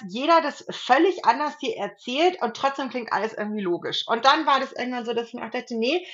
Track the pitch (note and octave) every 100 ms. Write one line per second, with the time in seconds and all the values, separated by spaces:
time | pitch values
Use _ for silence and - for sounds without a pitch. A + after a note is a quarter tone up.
0 | F#3 G#3 D4 E4 D4 - - - - C4
1 | F#4 - A3 B3+ D4 - C4 - G3+ -
2 | - C4 F4+ F#4 A#3+ A3+ C#4 C#4 C4 B3
3 | A3+ G3 G#3+ - G#3 G#3+ F#3+ E3+ - -
4 | - A#3+ C4 D#4 D4+ C4+ C4 - B3 B3
5 | A3+ A3+ A#3 A#3+ A3+ B3 A#3+ A3+ A#3+ F4
6 | F4+